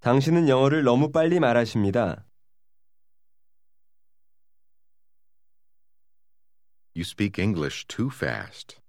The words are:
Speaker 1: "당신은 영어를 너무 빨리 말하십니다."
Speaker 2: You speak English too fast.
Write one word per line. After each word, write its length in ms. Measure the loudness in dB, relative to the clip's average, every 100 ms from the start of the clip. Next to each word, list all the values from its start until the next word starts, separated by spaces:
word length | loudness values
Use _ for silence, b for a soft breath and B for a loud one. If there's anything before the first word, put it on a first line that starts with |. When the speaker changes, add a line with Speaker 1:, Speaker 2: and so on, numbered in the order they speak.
Speaker 1:
"당신은 480 | 2 2 2 2 4
영어를 360 | 4 4 2
너무 260 | 2 2 2
빨리 300 | 2 2 2
말하십니다." 840 | 2 2 0 0 0 0 -2 -4 -14 _ _ _ _ _ _ _ _ _ _ _ _ _ _ _ _ _ _ _ _ _ _ _ _ _ _ _ _ _ _ _ _ _ _ _ _ _ _ _ _ _ _ _ _ _ _
Speaker 2:
You 80 | -12
speak 400 | -10 -6 -6 -4
English 420 | -4 -4 -6 -10 -16
too 200 | -8 -8
fast. 720 | -6 -8 -8 -12 -18 -20 -20